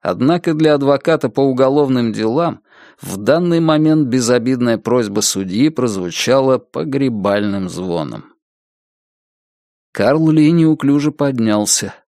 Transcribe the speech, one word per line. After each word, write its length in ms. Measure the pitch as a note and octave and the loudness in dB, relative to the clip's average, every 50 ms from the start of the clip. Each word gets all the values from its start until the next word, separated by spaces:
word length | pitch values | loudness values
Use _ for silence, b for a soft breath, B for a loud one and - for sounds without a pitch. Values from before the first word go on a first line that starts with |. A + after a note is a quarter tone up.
Однако 520 | _ - F#2 F2+ B2 C#3 E3+ F3 - F3 D#3+ | _ -4 -2 0 0 0 0 0 0 -2 -2
для 220 | D3+ D#3 D#3 D3+ | 2 2 2 2
адвоката 540 | C#3+ C#3 C3+ C#3 C3 - - D#3+ D3+ - B2+ | 2 2 2 0 0 2 0 -2 0 -2 -4
по 120 | - - | 0 0
уголовным 720 | C3+ C#3 C3 B2 C3+ C3 C#3 D3 D3 C3+ C3 B2 A#2+ A2+ G#2 | 0 0 2 2 2 2 4 2 2 2 2 0 0 -2 -2
делам 480 | G#2+ A2 A2 A#2 D3+ E3+ E3+ - - b b b b b b b b | -2 -2 -2 0 0 -2 -2 -4 -8 b b b b b b b b
в 160 | - - F#2+ F#2+ | -14 -12 -10 -6
данный 420 | G#2 G#2 C#3+ E3 F3+ F3 E3+ E3 | 0 2 2 2 2 2 2 2
момент 480 | E3 D#3+ D#3 D3+ D#3 D#3 D#3 D#3 D3+ B2 | 2 2 2 2 4 4 4 2 2 2
безобидная 720 | A2+ C3 A#2+ A2+ B2 B2 A2+ B2+ C3 B2 B2 A#2+ A#2 G2+ | 0 0 2 2 2 2 2 0 -2 0 0 0 0 -2
просьба 440 | - A2+ A#2+ B2+ A#2 G2+ G2 G#2+ | 0 0 0 0 0 0 -2 -2
судьи 480 | G#2 - - F#2+ G2 F#2 F2+ G#2+ C3+ D#3 | -2 -2 -4 -4 -6 -4 -2 0 0 0
прозвучала 880 | D#3+ - B2+ A#2+ G#2 F#2+ F2+ F2 E2+ - - - B2 C3+ C3+ C3+ C3 B2 | 0 0 -2 -2 -2 -4 -6 -6 -6 -6 0 2 2 2 4 2 0 0
погребальным 1120 | - _ - - - - C3 C3+ C#3 C3 A#2 G#2 F#2+ G2+ G2+ G#2 G#2 G#2 G2 G2 F#2+ F2+ | -2 _ -8 -8 -6 -4 -4 -2 -2 -2 -2 -2 -2 0 0 0 -2 -2 -4 -4 -6 -8
звоном. 640 | F2 E2+ F2+ F#2 E2+ E2+ D#2 C2+ A1+ - - - _ _ _ _ _ _ _ _ _ _ _ _ _ _ _ _ _ _ _ _ _ _ _ _ _ _ _ _ _ _ _ _ | -8 -8 -6 -6 -6 -6 -6 -8 -10 -14 -18 -20 _ _ _ _ _ _ _ _ _ _ _ _ _ _ _ _ _ _ _ _ _ _ _ _ _ _ _ _ _ _ _ _
Карл 380 | _ - G2 A2+ C#3+ D#3 D#3+ D#3+ | _ -2 0 0 2 2 2 2
Ли 220 | D#3 D#3 D3+ D3 | 2 2 2 4
неуклюже 600 | E3+ E3+ D#3+ D#3+ D#3 D3+ - C#3 C#3+ D3 C#3+ D3+ | 4 4 2 2 2 0 0 0 0 2 0 -2
поднялся. 840 | D3 - D3 C#3 C3+ B2 A2+ A2 G#2+ G#2 G#2+ G2 - - - F#2+ - - _ _ | -4 -2 -4 -4 -2 -2 0 0 0 0 0 0 -2 -4 -4 -8 -12 -16 _ _